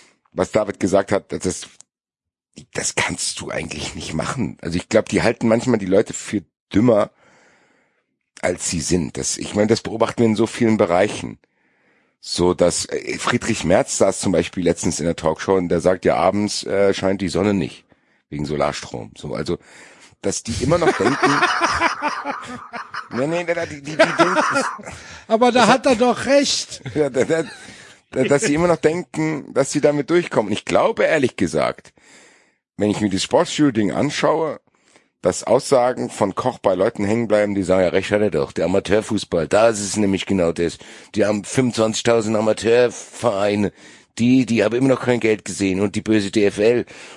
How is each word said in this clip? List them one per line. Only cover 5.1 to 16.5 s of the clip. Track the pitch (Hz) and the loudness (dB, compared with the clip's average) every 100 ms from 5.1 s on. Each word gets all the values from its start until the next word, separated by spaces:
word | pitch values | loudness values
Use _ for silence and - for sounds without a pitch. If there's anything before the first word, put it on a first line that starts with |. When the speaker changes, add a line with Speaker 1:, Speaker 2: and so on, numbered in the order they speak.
| 95 | 0
Speaker 1:
halten | 90 117 113 | 0 0 2
manchmal | 113 123 113 | 0 2 0
die | 95 | 2
Leute | 95 - | 2 2
für | - - 104 - _ _ | -4 -8 -8 -8 _ _
dümmer, | 98 123 104 - _ _ _ _ _ _ _ _ _ _ _ _ - | 2 4 4 2 _ _ _ _ _ _ _ _ _ _ _ _ -8
als | 90 90 - | -4 -4 -4
sie | 85 | -4
sind. | 73 90 67 - | 0 0 0 -6
Das, | 67 - | -6 -6
ich | 80 95 | -4 0
meine, | 107 | 2
das | 113 | 2
beobachten | - 110 113 - | 0 -2 -2 2
wir | 117 | 2
in | 104 | 2
so | 113 | 0
vielen | - 113 110 | 0 2 4
Bereichen. | 98 87 104 - 58 - _ _ _ _ _ _ _ _ | 4 2 2 -2 -10 -14 _ _ _ _ _ _ _ _
So, | - - 90 | -8 0 2
dass, | 90 87 - - | 4 2 0 -4
äh, | 73 - - | -8 -6 -6
Friedrich | - 120 - 107 | -2 -2 -2 -4
Merz | 80 101 139 - | 2 2 2 0
saß | 98 95 | 0 0
zum | 104 | 0
Beispiel | 85 85 - | 0 0 0
letztens | 85 85 92 78 | 0 0 -2 -2
in | 80 | -4
der | 82 | -2
Talkshow | 80 80 - 95 | -2 -2 0 0
und | 87 | 2
der | 87 | 0
sagt, | 85 92 92 | 0 0 2
ja, | 65 | 2
abends, | 87 104 104 | 2 2 -2